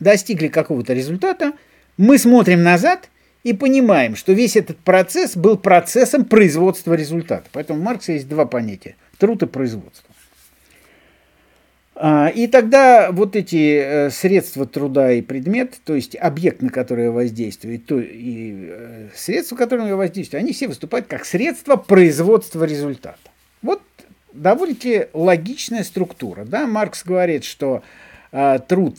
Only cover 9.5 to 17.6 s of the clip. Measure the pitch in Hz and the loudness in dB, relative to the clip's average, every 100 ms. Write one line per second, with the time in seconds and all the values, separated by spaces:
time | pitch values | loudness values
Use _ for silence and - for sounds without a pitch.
9.5 | 135 127 107 - _ _ _ _ _ _ | -4 -6 -8 -16 _ _ _ _ _ _
10.5 | _ _ _ _ _ _ _ _ _ _ | _ _ _ _ _ _ _ _ _ _
11.5 | _ _ _ _ - 156 151 151 220 233 | _ _ _ _ -4 0 2 0 0 2
12.5 | 254 226 269 262 233 180 180 208 208 - | 2 4 6 8 6 6 0 -2 -2 -2
13.5 | 165 151 147 135 147 143 - 185 190 - | 0 2 2 0 -2 -2 -2 0 0 -2
14.5 | 135 131 143 143 135 131 120 113 135 151 | -8 -6 -6 -2 0 2 0 -2 -8 -4
15.5 | 233 254 - - 143 - - 170 143 170 | -4 -4 -10 -6 -6 -6 -6 -6 -2 -4
16.5 | - 127 127 123 120 120 117 123 110 110 | -2 -6 -4 -4 -2 -2 -2 -4 -4 -8
17.5 | - | -10